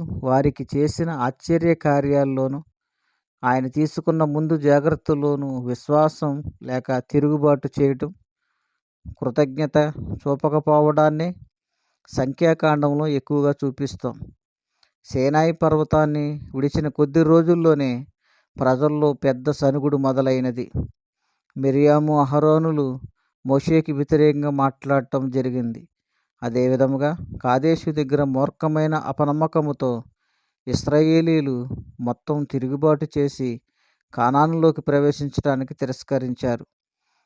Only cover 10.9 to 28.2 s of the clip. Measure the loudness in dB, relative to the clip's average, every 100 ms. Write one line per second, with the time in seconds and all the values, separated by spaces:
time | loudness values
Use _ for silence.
10.9 | 4 2 0 -4 -8 -18 _ _ _ _
11.9 | _ _ -4 -4 0 0 2 2 2 0
12.9 | 0 -2 -2 -2 0 0 0 -4 -4 -8
13.9 | -6 -10 -10 -16 _ _ _ _ _ _
14.9 | _ -6 -2 2 2 0 0 0 0 2
15.9 | 2 2 -2 -4 -8 -10 -4 -2 -2 -4
16.9 | -2 0 2 4 4 4 2 4 2 0
17.9 | -4 -10 _ _ _ _ -2 0 2 2
18.9 | 2 0 0 -2 -2 -4 0 0 0 0
19.9 | 0 0 0 0 0 -2 -6 -8 -8 -10
20.9 | _ _ _ _ _ _ -4 0 4 4
21.9 | 4 2 2 2 2 4 2 2 -2 -4
22.9 | -6 -14 _ _ _ -2 0 2 0 0
23.9 | -4 0 2 4 2 -2 0 -2 -2 -2
24.9 | -2 0 -4 -2 -2 -2 -4 -4 -8 -14
25.9 | _ _ _ _ _ -4 0 2 2 2
26.9 | 0 -2 -4 -10 -6 0 2 2 0 -2
27.9 | -4 0 0